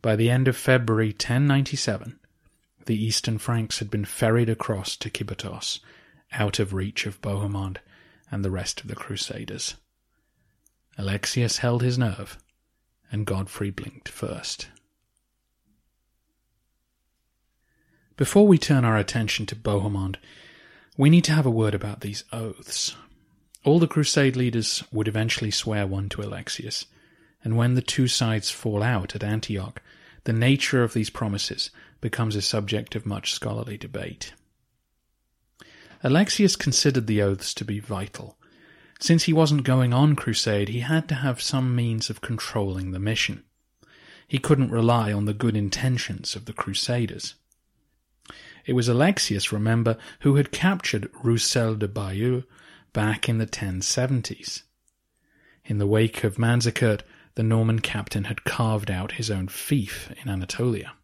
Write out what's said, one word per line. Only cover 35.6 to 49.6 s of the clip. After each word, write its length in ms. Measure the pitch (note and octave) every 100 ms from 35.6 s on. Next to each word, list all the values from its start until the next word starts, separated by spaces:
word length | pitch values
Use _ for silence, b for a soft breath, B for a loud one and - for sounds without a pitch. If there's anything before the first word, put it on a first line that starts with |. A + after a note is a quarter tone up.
| B B B B
Alexius 520 | B2+ D#3 G3+ - G3+ -
considered 520 | - - D3 C3 A2
the 140 | G#2
oaths 320 | G2+ G2 - -
to 100 | A2
be 140 | G#2
vital. 580 | G#2 G2 G2 - G2+ - B B B B B B
Since 240 | - E3
he 100 | -
wasn't 300 | D#3+ D#3 D3
going 300 | C3 C3 B2
on 220 | B2 D3+ C#3+
crusade, 540 | - A2 - G#2 G2+
he 100 | A#2
had 300 | B2 D#3+ D#3
to 60 | C3+
have 260 | C3+ B2
some 340 | - C3+ B2+ A#2+
means 340 | A#2 A2+ -
of 120 | C#3
controlling 680 | - A2 - A2+ G2 F#2+ F#2+
the 80 | F#2
mission. 440 | G2+ A2 - - _ _ _ _ B B B B B
He 100 | C3+
couldn't 340 | - C#3+ B2+
rely 400 | A#2 A2+ A#2+ A2
on 140 | G2+ G#2
the 80 |
good 220 | G2+ A#2+ G#2+
intentions 800 | G2+ - C3 B2 - F#2 - G#2+
of 100 | A2+
the 80 |
Crusaders. 840 | - - G2 - B2 G#2 F2 - - _ _ _ _ _ _ _ _ - B B B -
It 80 |
was 140 | B2+ A#2
Alexius, 640 | A#2+ E3 G3 - G2+ -
remember, 460 | G#2+